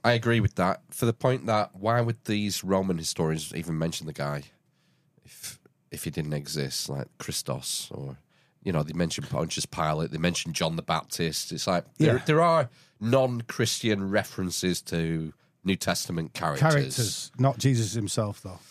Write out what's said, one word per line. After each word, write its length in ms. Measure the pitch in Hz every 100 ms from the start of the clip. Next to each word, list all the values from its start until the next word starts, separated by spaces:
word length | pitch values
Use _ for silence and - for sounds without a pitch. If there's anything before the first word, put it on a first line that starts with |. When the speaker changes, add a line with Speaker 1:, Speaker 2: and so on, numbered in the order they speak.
| 113
Speaker 1:
I 80 |
agree 260 | 120 117 117
with 160 | 107 -
that. 260 | 92 - _
For 140 | - 117
the 80 |
point 320 | 113 127 127 110
that 280 | 107 104 95
why 240 | 104 120
would 240 | 117 110 -
these 380 | 104 104 92
Roman 340 | 92 95 95 85
historians 560 | 80 - 80 80 76
even 240 | - 82 80
mention 300 | 82 - 80
the 60 |
guy 300 | 73 71 71 - _ _ _ _ _ _ _ -
if, 340 | - - - _ _ _
if 140 | - 85
he 60 |
didn't 200 | 80 76
exist, 540 | 73 71 78 67 - -
like 200 | 69 64 _
Christos 720 | - - - 69 - - -
or, 260 | 71 69 69 _ _ _ _
you 80 | -
know, 120 | 82
they 100 | 76
mentioned 360 | 80 85 - 73
Pontius 360 | 69 80 - -
Pilate, 460 | - 78 76 80
they 60 | 80
mentioned 380 | 85 85 85 76
John 220 | 82 82
the 40 |
Baptist. 680 | - 80 - - 82 - -
It's 160 | 82 -
like, 160 | 87 - -
there, 200 | 156 127
Speaker 2:
Yeah. 60 | -
Speaker 1:
there 160 | 151
are 280 | 170 165 131 _ _ _
non-Christian 1080 | 110 131 131 120 117 - 113 - 113 104 98
references 720 | 101 - - 92 - 92 87
to 500 | - 85 82 82 78 - _ _
New 120 | - 95
Testament 580 | - 87 - 85 80
characters. 400 | - 80 71 156
Speaker 2:
Characters, 580 | 143 131 131 113 - - -
not 200 | 131 127
Jesus 360 | 139 120 107
himself, 480 | 113 104 - 107 101
though. 180 | 95 90 -